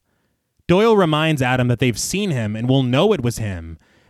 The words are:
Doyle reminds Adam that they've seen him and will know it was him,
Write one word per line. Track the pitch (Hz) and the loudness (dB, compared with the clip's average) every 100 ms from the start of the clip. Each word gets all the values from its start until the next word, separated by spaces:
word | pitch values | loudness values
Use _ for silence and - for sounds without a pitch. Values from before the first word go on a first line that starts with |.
| _ _ _ _ _ _ - | _ _ _ _ _ _ 0
Doyle | 175 226 214 | 2 4 4
reminds | 175 151 160 151 | 2 2 0 0
Adam | 127 127 123 | 0 0 0
that | 120 | 0
they've | 127 110 | 0 -2
seen | - 185 208 | -4 -4 -4
him | 131 107 | -4 -4
and | 110 120 | -4 0
will | 135 | 0
know | 127 127 202 | 2 2 2
it | 190 | 0
was | 120 113 | -2 -4
him, | 107 90 82 82 _ _ - | -6 -8 -12 -16 _ _ -12